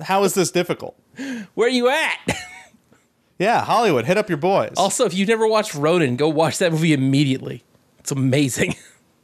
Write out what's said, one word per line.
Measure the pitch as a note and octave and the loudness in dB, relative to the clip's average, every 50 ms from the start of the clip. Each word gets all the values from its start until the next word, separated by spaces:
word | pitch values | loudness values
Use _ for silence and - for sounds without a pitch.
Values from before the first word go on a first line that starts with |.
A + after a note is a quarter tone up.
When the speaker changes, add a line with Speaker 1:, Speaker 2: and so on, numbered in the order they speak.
Speaker 1:
how | D#3 - F#3 G3 G3+ | -4 -2 0 2 2
is | F#3+ - | 2 2
this | G3 F3 - | 0 0 0
difficult? | - F3+ F3+ F3 D#3+ - - - - _ _ _ _ - C4+ C#4 B3+ A#3 G3+ - - | 0 -2 -2 -2 -4 -6 -8 -14 -16 _ _ _ _ -12 -10 -10 -10 -10 -12 -8 -2
Speaker 2:
Where | - A3 A#3+ | 0 0 2
you | B3+ B3 A#3+ B3 | 2 2 2 2
at? | C#4 D#4 D#4 A#3+ E3 - - | 2 2 0 -2 -4 -6 -6
<laughs> | - - F#5 F5+ F5+ - A#5+ A#5+ - _ _ _ _ _ _ _ _ _ _ _ _ _ | -8 -8 -8 -10 -18 -20 -20 -20 -20 _ _ _ _ _ _ _ _ _ _ _ _ _
Speaker 1:
Yeah, | - F3 G#3+ A#3+ E3 G#2 | -2 0 2 2 0 0
Hollywood, | - E3+ A3 A#3+ G#3+ D#3 B2 A2+ | 0 2 2 2 2 2 2 2
hit | C#3 F#3 | 0 0
up | G#3 G#3 G#3+ | 0 0 -2
your | E3+ C#3+ | -2 -2
boys. | C#3+ F#3 G3 E3 A2+ - - | 0 0 0 0 0 -2 0
Speaker 2:
Also, | - F3+ G3 - - B3+ | 0 0 0 0 0 -2
if | G3 | 0
you've | D#3+ F#3 G3 F#3 | 0 0 0 0
never | A3+ A3 A3+ A3 | 0 2 2 2
watched | A3 G#3+ G#3 - - | 2 0 0 -2 -4
Ronin, | D3 C#3+ D#3 E3+ F3+ D#3+ B2+ A#2+ | -2 0 2 2 2 2 2 0
go | B2 C#3+ D#3+ | 0 0 0
watch | D#3 D3 E3 D3+ - - | 2 2 0 0 0 0
that | G3 E3+ | 0 0
movie | D#3+ D#3 D#3+ F3 | 0 2 2 2
immediately. | D3+ C#3 C3+ C3+ C3+ C#3 D3+ C3+ C3 - - C#3 C3+ A#2+ - _ _ _ _ _ _ _ | 2 2 2 2 2 2 2 2 0 -2 -6 -10 -12 -12 -16 _ _ _ _ _ _ _
It's | - - | -8 -6
amazing. | C#3+ C3+ C3 C3+ B2+ D3 D3 C3 - - - F3+ - - - - - _ _ _ _ _ | -4 -2 0 2 2 2 0 0 0 -2 -4 -4 -4 -8 -12 -20 -20 _ _ _ _ _